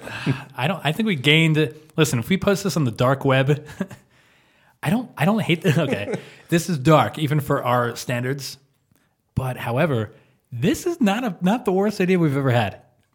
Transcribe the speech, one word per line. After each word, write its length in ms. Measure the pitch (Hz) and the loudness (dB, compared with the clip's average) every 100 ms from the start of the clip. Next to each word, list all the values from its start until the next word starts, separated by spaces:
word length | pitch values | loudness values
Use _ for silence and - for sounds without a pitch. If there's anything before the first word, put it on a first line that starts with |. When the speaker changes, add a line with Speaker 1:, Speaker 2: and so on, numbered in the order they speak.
| - - - | -14 -6 -4
Speaker 1:
<laughs> 300 | 131 - - | -4 -8 -4
Speaker 2:
I 120 | 135 | -4
don't, 120 | 180 143 | -2 -4
I 60 | |
think 140 | 160 220 | -2 -2
we 80 | 156 | 0
gained, 580 | 135 156 160 151 147 - - - | 4 4 4 2 0 -4 -6 0
listen, 220 | 151 120 | 2 0
if 100 | - | -2
we 80 | 190 | 0
post 260 | - 196 | 0 0
this 140 | 190 - | -2 -2
on 80 | 127 | -2
the 60 | |
dark 340 | 104 127 131 135 | 0 0 2 2
web, 420 | 131 135 143 - - 190 - _ _ _ | 2 2 0 -4 -10 -12 -12 _ _ _
<laughs> 580 | _ _ _ _ _ | _ _ _ _ _
I 80 | 147 | -2
don't, 180 | 226 240 - | -2 -2 0
I 80 | 160 | 2
don't 140 | 220 | 2
hate 200 | - 175 | 0 0
the, 180 | 185 143 | 2 2
okay, 340 | 139 101 104 208 - | 0 -2 -4 -8 -10
<laughs> 160 | - - | -20 -4
this 200 | 170 165 | -2 -2
is 80 | 156 | 0
dark, 400 | 127 156 104 - | 4 6 4 -2
even 220 | 147 151 | -2 0
for 220 | 131 139 | 0 -2
our 320 | 123 123 120 - | 2 0 0 -4
standards. 600 | - 123 127 143 131 - _ _ _ _ _ _ _ | -6 -4 -4 -6 -10 -16 _ _ _ _ _ _ _
But 240 | - 127 127 | -6 -6 -6
however, 560 | - 120 165 120 104 - _ _ _ | -6 -2 0 -2 -4 -10 _ _ _
this 340 | 120 165 320 349 | -4 -2 -2 -4
is 160 | 330 | 0
not 220 | 202 208 254 | 0 0 -4
a, 100 | 165 | -2
not 240 | 180 240 233 | -2 0 0
the 80 | |
worst 260 | 185 208 208 | 0 0 0
idea 180 | 185 185 | 0 2
we've 180 | 160 135 | 2 2
ever 140 | 135 | 2
had. 300 | 120 101 - _ _ _ | 2 2 -4 _ _ _